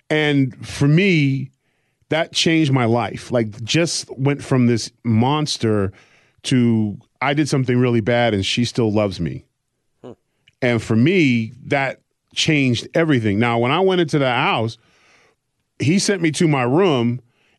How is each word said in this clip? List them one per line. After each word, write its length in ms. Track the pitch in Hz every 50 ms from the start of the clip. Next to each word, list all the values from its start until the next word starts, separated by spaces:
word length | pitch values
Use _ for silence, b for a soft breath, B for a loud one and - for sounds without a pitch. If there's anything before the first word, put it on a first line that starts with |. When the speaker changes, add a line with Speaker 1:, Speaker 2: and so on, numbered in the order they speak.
| B _
Speaker 1:
And 460 | 156 151 151 147 147 143 135 127 - - -
for 200 | - - - 143
me, 640 | 143 151 165 202 202 180 156 143 139 135 135 131 135 - _ _ _ _ _ _ _ _ _ _ _
that 220 | 156 156 170 170 -
changed 380 | - - 175 165 160 160 139 135
my 120 | 131 120
life. 480 | 110 117 120 113 98 - - - - 120
Like, 300 | 123 113 110 104 - 120
just 440 | 110 - 165 170 160 - - - - -
went 280 | - 135 139 143 143 -
from 220 | - 139 127 123
this 260 | 120 120 110 - - - _ _
monster 920 | 117 113 110 117 131 147 151 151 143 - - - 110 107 104 98 95 b b b b b b b b b b _
to, 540 | - 139 127 120 120 113 110 107 104 98 - - _ _ _
I 140 | 127 139 143
did 140 | 147 156 139
something 300 | - 139 127 131 123 123
really 240 | 127 123 120 117 107
bad 300 | 107 120 120 120 117 107
and 100 | 98 95
she 180 | - - - 120
still 280 | 117 - - 117 110 101
loves 260 | 107 107 101 90 -
me. 280 | 85 73 65 65 - _ _ _ _ _ _ _ _ _ _ _ -
Speaker 2:
Hmm. 80 | 127 113 _ _ _ _ _ _ _ _ _
Speaker 1:
And 220 | - 123 120 113 -
for 120 | - 117
me, 580 | 110 120 160 196 190 160 135 120 117 113 110 - - -
that 380 | - 147 139 139 131 - - _ _ _ _ _ _ _
changed 520 | - - - 156 147 139 131 117 110 - - -
everything. 440 | - 165 156 147 123 110 110 98 104
Now, 200 | 113 120 117 117
when 140 | 120 123 143
I 80 | 175
went 220 | 190 190 185 180 175
into 160 | 147 - 151
the 120 | 139 127
house, 460 | 120 120 147 190 190 135 110 113 - b b b b b b b b b b b b b _ _ _ _ _ _ _ _
he 200 | - 135 175 202
sent 220 | - - 202 190
me 100 | 165 160 147
to 140 | - 175
my 180 | 160 143 135 123
room 560 | 120 127 165 202 185 147 127 117 120 120 123 - _ _ _ _ _ _